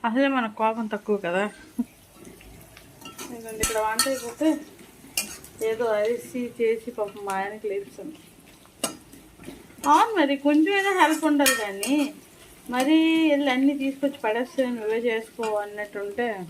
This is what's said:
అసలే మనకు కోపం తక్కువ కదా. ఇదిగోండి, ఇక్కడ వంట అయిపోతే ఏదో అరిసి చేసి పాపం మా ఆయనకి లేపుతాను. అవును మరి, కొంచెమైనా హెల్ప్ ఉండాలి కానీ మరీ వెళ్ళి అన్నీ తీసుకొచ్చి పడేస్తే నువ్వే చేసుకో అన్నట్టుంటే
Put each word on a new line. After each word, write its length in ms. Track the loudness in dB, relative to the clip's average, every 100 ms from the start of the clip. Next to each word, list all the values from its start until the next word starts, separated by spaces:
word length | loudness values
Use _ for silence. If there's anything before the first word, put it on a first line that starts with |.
| 0
అసలే 220 | 2 2
మనకు 280 | 2 -2 0
కోపం 320 | 0 0 -4
తక్కువ 300 | -6 -2 0
కదా. 320 | 2 0 0 -4 -16 -6 -8 -8 -20 -20 -20 -20 -20 -20 -20 -20 -20 -20 -20 -16 -14
ఇదిగోండి, 280 | -12 -10 -4
ఇక్కడ 180 | -2 0
వంట 300 | 0 0 -2
అయిపోతే 520 | -2 -6 0 2 2 -4 -20 -20 -20 -10 -8 -8 -12 -18 -6 -4
ఏదో 180 | -2 0
అరిసి 680 | 0 0 -2 -6 -8 -8 -2
చేసి 300 | 0 0 -4
పాపం 340 | -6 -6 -6 -6
మా 80 |
ఆయనకి 360 | -4 -4 -6 -6
లేపుతాను. 580 | -6 -8 -14 -14 -16 -20 -20 -20 -20 -20 -10 -8 -8 -20 -20 -20 -20 -18 -18 -20 -6 2
అవును 340 | 4 4 2
మరి, 140 | 2 2
కొంచెమైనా 680 | 4 4 4 2 2 4
హెల్ప్ 240 | 4 4 2
ఉండాలి 300 | 4 4 2
కానీ 520 | -2 -6 0 0 0 -4 -20 -20 -20 -20 -6
మరీ 600 | 0 4 6 6 4 4
వెళ్ళి 220 | 4 2
అన్నీ 220 | 4 4
తీసుకొచ్చి 420 | 2 -2 0 -2 0
పడేస్తే 420 | -2 0 -2 -2 -2
నువ్వే 320 | 0 -2 0
చేసుకో 580 | 0 -2 -4 -6 -2 -2
అన్నట్టుంటే 880 | -4 -8 -10 -8 -8 -4 -4 -4 -10